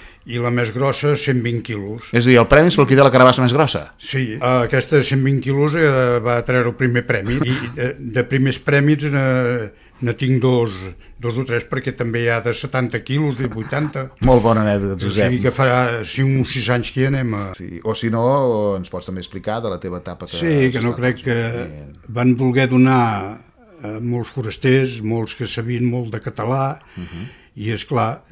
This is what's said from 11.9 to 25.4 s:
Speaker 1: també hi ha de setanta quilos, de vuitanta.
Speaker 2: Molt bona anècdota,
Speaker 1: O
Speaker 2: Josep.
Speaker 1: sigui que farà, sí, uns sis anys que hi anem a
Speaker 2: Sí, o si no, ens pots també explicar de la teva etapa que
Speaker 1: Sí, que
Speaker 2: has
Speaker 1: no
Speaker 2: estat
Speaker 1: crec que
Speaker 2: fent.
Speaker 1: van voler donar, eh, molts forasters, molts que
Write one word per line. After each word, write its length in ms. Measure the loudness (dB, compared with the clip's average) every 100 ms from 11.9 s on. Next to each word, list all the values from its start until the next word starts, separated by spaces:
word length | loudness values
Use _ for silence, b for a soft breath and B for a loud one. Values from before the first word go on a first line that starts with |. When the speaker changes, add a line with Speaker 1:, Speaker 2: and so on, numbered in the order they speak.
| -6
Speaker 1:
també 280 | -4 -2 0
hi 60 |
ha 60 | 0
de 140 | -2 -4
setanta 460 | -4 -4 -2 -4 -4
quilos, 320 | -2 -2 -2
de 140 | -4
vuitanta. 540 | -6 -6 -4 -4 -6 -10 0 4
Speaker 2:
Molt 160 | 6
bona 200 | 4 2 2
anècdota, 320 | 0 -2 -4
Speaker 1:
O 80 | -2
Speaker 2:
Josep. 240 | 0 0
Speaker 1:
sigui 140 | 2 0
que 80 |
farà, 240 | 0 0 2 0 -4
sí, 220 | -6 -2 0
uns 240 | 2 0 -4
sis 140 | -2
anys 160 | -2 -2
que 120 | -2
hi 40 | 0
anem 240 | 0 -2 -4
a 80 | -8
Speaker 2:
Sí, 160 | -10 -14 -10
o 100 | -6
si 160 | -4 -2
no, 160 | 0 2 2 0 0 0 -2
ens 100 | -6
pots 160 | -10 -10
també 100 | -12
explicar 400 | -12 -10 -6 -6
de 80 | -6
la 100 | -8
teva 220 | -8 -10
etapa 240 | -10 -14 -12
que 140 | -4
Speaker 1:
Sí, 140 | 0 2 2
que 80 | 2
Speaker 2:
has 20 |
Speaker 1:
no 120 | -2 0
Speaker 2:
estat 80 |
Speaker 1:
crec 200 | -2 -2
que 140 | -2 -2 -2
Speaker 2:
fent. 420 | -6 -10 -12 -18 -18 -10
Speaker 1:
van 260 | 0 2 2
voler 300 | 2 2 2
donar, 380 | 4 6 4 2 -2 -6 -12 -20 _ _ -18
eh, 180 | -14 -8
molts 320 | -6 -6 -6
forasters, 640 | -8 -8 -2 2 2 2 -4
molts 360 | -4 -4 -4
que 80 | -8